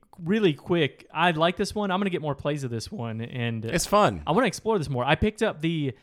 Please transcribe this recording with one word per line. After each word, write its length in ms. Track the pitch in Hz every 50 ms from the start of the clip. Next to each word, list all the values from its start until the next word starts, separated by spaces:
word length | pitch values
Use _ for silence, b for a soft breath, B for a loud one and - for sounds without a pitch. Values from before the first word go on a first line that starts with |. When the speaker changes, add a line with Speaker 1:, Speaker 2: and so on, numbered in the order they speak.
| _ _ - -
Speaker 1:
really 360 | 170 160 208 226 208 175 139
quick, 520 | - - - 175 175 151 131 - - - -
I 180 | - 151 170 180
like 260 | 165 151 165 175 180
this 180 | - 202 - -
one. 160 | 214 208 190
I'm 80 | 180 190
gonna 100 | 202 196
get 100 | 175 156
more 140 | 156 147 139
plays 300 | 143 - 147 151 147 135
of 60 | 120
this 200 | 117 113 - -
one, 300 | 214 196 117 113 110 113
and 440 | 117 - - 123 120 117 113 113 107
Speaker 2:
It's 220 | 113 113 170 -
fun. 360 | - 196 208 202 147 101 78 73
Speaker 1:
I 60 | -
wanna 160 | 156 214 262 196
explore 280 | - - - 214 226
this 120 | 190 143 139
more. 140 | 135 120 123
I 100 | 139 214
picked 280 | - 214 214 214 -
up 180 | 220 202 - 156
the 340 | 151 165 170 156 143 131 b b